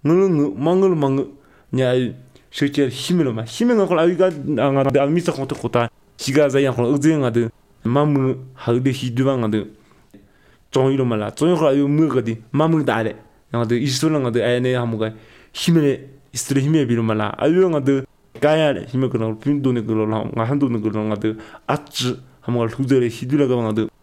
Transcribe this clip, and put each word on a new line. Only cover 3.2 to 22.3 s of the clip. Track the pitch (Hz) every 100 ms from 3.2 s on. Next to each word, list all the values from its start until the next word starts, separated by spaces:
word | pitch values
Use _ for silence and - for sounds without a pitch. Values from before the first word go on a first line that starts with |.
로마. | 139 110
힘이 | 113 - 240
거 | 233 190
걸로 | 175
아이가 | 165 175 185
안 | 151 135 139 139
가도 | 135 135 135
안 | 139
미사 | 170 170
코토 | 143 135 143
코타. | 117 120 117 _ _ -
지가 | - 135 143
자야 | 135 139
걸로 | 120 120
의정 | 143 147 156
가도 | 127 117 113 - _ _
마무 | 113 131 151 143 131 131 -
하루데 | - - 120 131
히드방 | 131 127 117 135 131
가도 | 113 107 - - _ _ _ - _ _ _ _ _
종이로 | 135 131 135
말라. | 127 110 104
종이 | - 156 175
걸로 | 156
아유 | 139 143
뭐 | 147 160
가디 | 127 117 113 -
마무 | 139 160 160
다래. | 127 110 110 - - _ _
가도 | 120 117 120
이슬랑 | 139 127 160 156
가도 | 127 117
아네 | 113 123 127
한번 | 123 120 110 110
가. | 110 - - -
힘이 | - - 165 143 131 - - _
이슬 | - - 139
힘이 | 139 160 127
비로 | 117
말라. | 113 107 104 -
아유 | 143 175 185
가도 | 156 131 139 131 _ _ -
가야래. | 147 156 151 101 117
힘이 | 127 131
그런 | 127 110 110
빈도네 | 139 147 131 123
그런 | 110 110 107 110 -
거 | 117
한도네 | 113 143 139 117
그런 | 107 107 107
거 | 104 110 107 - - -
아츠 | 147 - - 123 - -